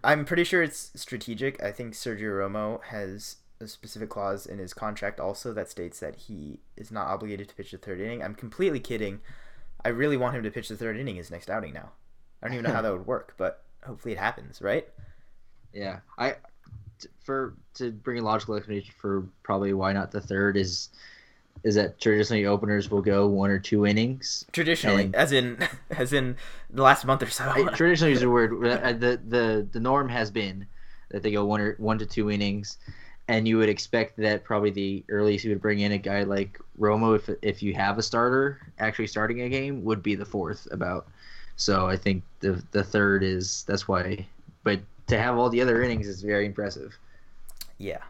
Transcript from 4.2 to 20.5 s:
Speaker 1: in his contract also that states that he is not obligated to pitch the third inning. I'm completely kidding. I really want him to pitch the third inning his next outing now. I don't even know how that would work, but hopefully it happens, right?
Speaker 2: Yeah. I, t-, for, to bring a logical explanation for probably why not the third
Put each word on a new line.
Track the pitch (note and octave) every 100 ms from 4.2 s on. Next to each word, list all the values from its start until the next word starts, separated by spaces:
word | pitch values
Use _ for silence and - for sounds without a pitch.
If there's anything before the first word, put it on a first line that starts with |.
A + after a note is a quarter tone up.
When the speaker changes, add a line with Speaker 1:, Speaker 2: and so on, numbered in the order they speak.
| G2 G2 -
Speaker 1:
in | G2
his | F2+
contract | - G#2+ G#2 G2+ -
also | E2+ - B2
that | G#2 F2+
states | - F2 -
that | D#2 -
he | - F#2+ D2 - - -
is | A2
not | A2 -
obligated | F#2+ G#2+ G2 G2+
to | -
pitch | G2
the | F#2+
third | - F#2
inning. | G#2+ A#2+
I'm | E2+ -
completely | A2+ - F#3+ C#3
kidding. | - A#2 G#2 G2 - - - - - -
I | A#2+
really | A#2 D3 C3+
want | B2 B2+
him |
to | G#2+
pitch | A#2+ A2+
the | G#2
third | A2+ G#2+
inning | C3+ F#2
his | E2+
next | E2+ -
outing | G#3+ E2
now. | C2 - - - - - -
I | A2+
don't |
even | B2 A#2
know |
how | A#2
that | A2
would | F2+ F#2
work, | B2 - -
but | F#2 - - - C#3
hopefully | A#2 A#2+
it | G2
happens, | G#2 - - -
right? | G2 A2 - - - - - - - - -
Speaker 2:
Yeah. | G2+ G2 F#2 - -
I, | - - - - - - - -
t-, | - - -
for, | C3+ C3 B2+ -
to | - B2
bring | G#2+ - A#2+
a |
logical | A2 A2 G#2+ G#2+
explanation | - G2+ F#2+ -
for | G2+ G2 F#2+ -
probably | - G2 G2
why | G2 F#2+
not | G2 F2+
the | G#2
third | - G2 G2+